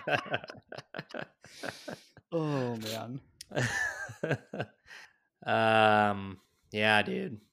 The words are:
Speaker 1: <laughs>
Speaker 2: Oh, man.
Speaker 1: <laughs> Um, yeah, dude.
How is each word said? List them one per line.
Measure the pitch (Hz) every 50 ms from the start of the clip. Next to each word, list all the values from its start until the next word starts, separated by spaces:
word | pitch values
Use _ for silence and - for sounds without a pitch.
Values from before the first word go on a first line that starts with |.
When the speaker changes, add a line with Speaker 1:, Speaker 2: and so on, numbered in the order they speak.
| -
Speaker 1:
<laughs> | - 147 - - - 143 - - - - - _ _ - - - _ - - - _ - - - - _ _ - - - - - - - - - - - - - _ _ - _ _
Speaker 2:
Oh, | 170 165 156 151 143 135 123 120 117
man. | 113 110 110 113 110 110 113 131 135 - _ _ _ - -
Speaker 1:
<laughs> | 202 143 123 113 - - - - - - - - - - - 160 151 - - _ - - - - _ _ _ - - - - - _ _ _ _ _ _ -
Um, | - 110 110 113 110 110 110 110 107 107 107 104 104 101 101 98 98 95 - _ _ _ _ _ _
yeah, | - 104 107 107 107 104
dude. | 98 - - - 196 - 113 104 - _